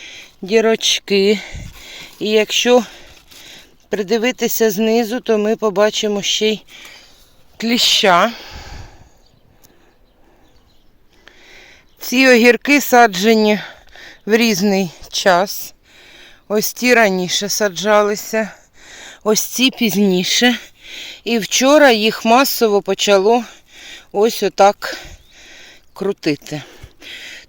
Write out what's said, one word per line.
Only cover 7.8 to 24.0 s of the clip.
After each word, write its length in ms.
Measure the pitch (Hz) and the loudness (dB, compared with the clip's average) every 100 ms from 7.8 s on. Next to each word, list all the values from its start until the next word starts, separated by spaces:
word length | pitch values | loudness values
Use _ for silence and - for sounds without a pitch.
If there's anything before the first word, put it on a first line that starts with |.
| - - 196 175 220 233 - - - - - - - _ _ _ _ _ _ _ _ _ _ _ _ _ _ _ _ _ _ _ _ _ - - _ - - - _ _ | 0 2 4 4 2 -4 -16 -18 -18 -18 -20 -20 -20 _ _ _ _ _ _ _ _ _ _ _ _ _ _ _ _ _ _ _ _ _ -20 -20 _ -20 -20 -20 _ _
Ці 280 | - 247 269 | -4 2 4
огірки 540 | 240 240 220 - 285 | 6 4 2 2 0
саджені 800 | - 240 233 180 220 220 214 208 - - - - - - - | 2 4 4 2 2 2 2 0 -4 -20 -20 -20 -20 -14 -2
в 80 | 220 | 0
різний 520 | 233 180 208 190 175 - - | 2 0 0 0 -2 -8 -12
час. 640 | - 196 175 202 - - - _ _ - - - - - | -2 2 2 0 -6 -14 -20 _ _ -20 -20 -20 -20 -6
Ось 260 | 214 - | -4 -4
ті 200 | - 247 | -4 0
раніше 560 | 240 208 185 180 - 202 | 2 2 0 -4 -6 -6
саджалися, 1040 | - 208 165 202 208 208 208 - 220 202 - _ _ - - - - | -4 -4 -4 0 2 0 -4 -6 -6 -6 -12 _ _ -20 -20 -20 -6
ось 180 | 208 214 | -2 -2
ці 300 | - - 247 | -2 -2 -2
пізніше. 840 | - 226 180 202 180 180 - 247 233 - _ - - - - | 0 -2 2 2 2 0 0 2 0 -8 _ -20 -18 -18 -12
І 160 | 208 233 | -4 -4
вчора 520 | 180 - 262 302 277 | -2 0 4 6 6
їх 340 | 220 208 - 226 | 4 0 0 2
масово 560 | 240 277 - 226 202 | 2 2 0 0 0
почало 640 | 190 196 - 196 196 240 220 - _ - - - | -2 -4 0 2 4 0 -2 -16 _ -20 -20 -20